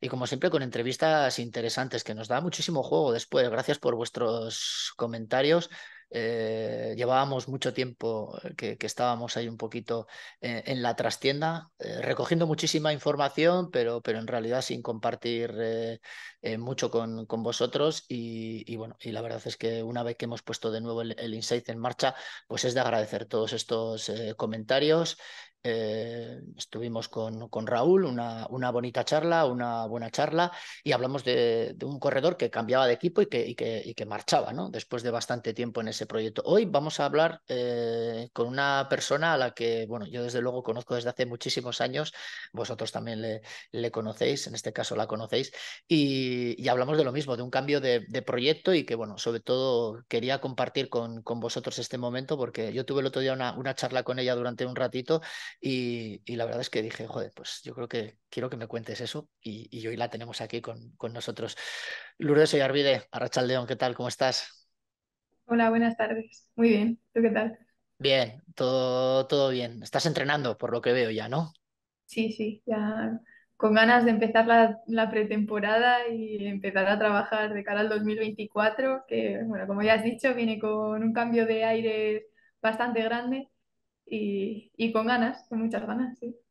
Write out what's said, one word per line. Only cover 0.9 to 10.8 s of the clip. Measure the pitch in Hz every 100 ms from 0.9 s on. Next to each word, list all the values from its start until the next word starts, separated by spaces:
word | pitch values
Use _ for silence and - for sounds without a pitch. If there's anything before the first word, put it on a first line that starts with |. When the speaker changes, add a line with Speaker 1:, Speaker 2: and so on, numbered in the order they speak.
| 127 160 156 139 123
Speaker 1:
interesantes | 120 113 113 113 127 120
que | - 107
nos | 110
da | 123
muchísimo | 175 - - 160
juego | 123 160 151
después. | 117 - - 123
Gracias | 113 135 147
por | 135
vuestros | 117 117 - 117 113 113 110 - - - -
comentarios. | 120 117 110 127 139 170 170 - - - _
Eh, | 117 113 117 113 110 110 117 113 110
llevábamos | 120 127 139 131 123
mucho | 131 -
tiempo, | 117 127 117 117 110 104 -
eh, | - -
que, | 113 107
que | 107
estábamos | - 123 117 120 -
ahí | 117
un | 113
poquito, | 113 120 113 117 107 - - -
eh, | 123 117
en | - 131